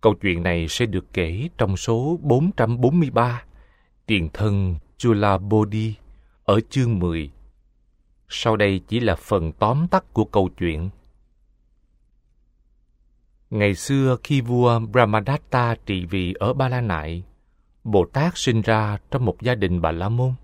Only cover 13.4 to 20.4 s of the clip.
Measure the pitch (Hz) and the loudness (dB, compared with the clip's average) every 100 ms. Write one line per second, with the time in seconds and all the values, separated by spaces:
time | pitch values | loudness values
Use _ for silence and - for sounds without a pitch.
13.4 | _ 110 104 95 - 139 131 123 - 143 | _ 0 0 0 -2 0 2 0 0 -2
14.4 | 117 123 123 117 113 117 113 107 104 143 | 2 2 4 4 0 2 4 2 0 -6
15.4 | - 127 120 117 - 95 90 98 90 - | -2 -2 0 -2 -4 -6 -4 -4 -4 -2
16.4 | 101 131 131 123 120 82 76 85 90 _ | -2 0 -2 -2 -2 -4 -6 -10 -10 _
17.4 | _ _ _ _ - 104 87 - 160 - | _ _ _ _ 0 2 2 0 -2 -2
18.4 | - 113 104 110 107 101 _ 139 123 - | 0 0 2 0 0 -4 _ -2 -2 -2
19.4 | 113 120 95 87 80 82 95 117 127 127 | -4 -2 0 0 0 -2 -2 0 -2 -2